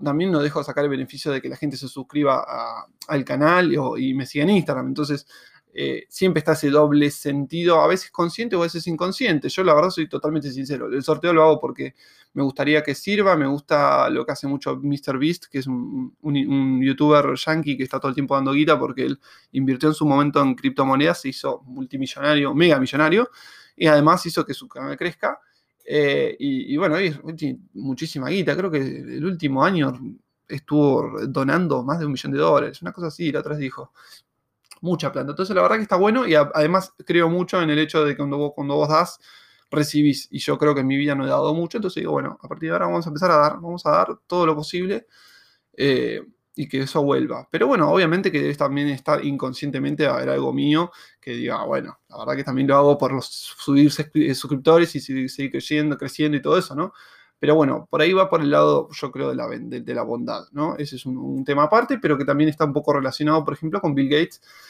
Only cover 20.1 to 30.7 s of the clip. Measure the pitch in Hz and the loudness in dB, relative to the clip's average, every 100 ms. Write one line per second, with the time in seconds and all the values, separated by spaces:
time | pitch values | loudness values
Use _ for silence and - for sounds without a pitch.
20.1 | 139 147 143 139 123 135 131 135 135 160 | 4 2 2 0 0 -2 0 2 2 2
21.1 | 170 135 - 139 120 131 131 131 135 135 | 0 -6 -6 -6 -6 -10 -12 -10 -8 -8
22.1 | 135 143 147 139 135 175 147 131 139 156 | -4 0 2 2 4 4 4 2 2 2
23.1 | 202 247 - - - - - 160 147 151 | 2 0 -6 -20 -20 -18 0 4 6 6
24.1 | 180 170 165 156 131 127 135 139 143 170 | 4 0 -4 -4 -8 -12 -12 -10 -6 -8
25.1 | - 214 294 _ _ _ _ - 151 143 | -4 -6 -6 _ _ _ _ -4 0 2
26.1 | 139 - - 139 131 - 147 185 165 185 | 2 -2 -4 -4 -4 -2 -2 0 0 -2
27.1 | 147 160 165 143 123 - 95 127 127 160 | -4 -12 -8 -6 -8 -12 -10 -8 -6 -8
28.1 | 143 131 190 151 156 185 151 135 - 123 | -6 -4 -2 0 -2 -2 -2 -4 -8 -12
29.1 | 131 175 170 147 131 170 180 135 127 113 | -6 -6 -4 -2 2 2 2 -2 -4 -14
30.1 | - _ _ - 139 - | -16 _ _ -14 -14 -2